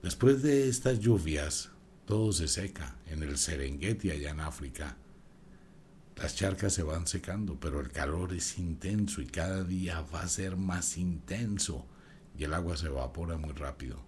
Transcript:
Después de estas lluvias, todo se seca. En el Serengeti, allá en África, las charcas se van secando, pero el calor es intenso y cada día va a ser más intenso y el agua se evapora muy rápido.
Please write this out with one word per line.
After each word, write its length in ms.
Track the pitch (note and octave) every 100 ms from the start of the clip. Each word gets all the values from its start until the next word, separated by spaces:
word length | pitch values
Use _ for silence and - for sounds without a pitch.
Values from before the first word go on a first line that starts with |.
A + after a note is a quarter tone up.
Después 400 | F2 - B2+ C3+
de 260 | D3 C#3 C3+
estas 320 | A#2+ C3 A#2
lluvias, 720 | A2 G#2+ D#2 D2 D2 - - - - - -
todo 260 | G#2+ G#2+
se 160 | F2 D#2
seca. 480 | - F#2+ - C#2+ - -
En 160 | D#2
el 140 | D2+ C#2+
Serengeti, 720 | - D2+ C2+ C#2+ F#2 G#2+ F#2+
allá 200 | D2 D2
en 100 | D2+
África, 560 | D2+ - C#2 B1+ D2+ C#2 - - - - - - - - - - - -
las 180 | -
charcas 380 | - F#2+ F#2+ F#2+
se 100 | F#2
van 240 | D#2 D#2+ F2
secando, 540 | E2+ - G2 G2+ C#2
pero 180 | D#2 C#2+
el 120 | C2
calor 400 | - C#2+ E2 F2+
es 260 | F2 - -
intenso 640 | E2+ D#2+ F#2 G#2+ G2+ -
y 60 | B1
cada 360 | - E2+ F#2+
día 380 | F2+ F#2 F#2 E2+
va 220 | D2+ E2
a 60 | E2+
ser 280 | - F#2+ F#2
más 420 | F#2+ F2 - -
intenso 880 | F2+ D#2+ - G2+ A#2 G2+ - C#2 - - - - - -
y 60 |
el 120 | D2
agua 220 | E2 E2+ D#2
se 100 | D#2+
evapora 500 | C2+ B1+ D2+ E2 E2
muy 160 | D2+
rápido. 480 | C#2+ C#2+ - C2 A#1+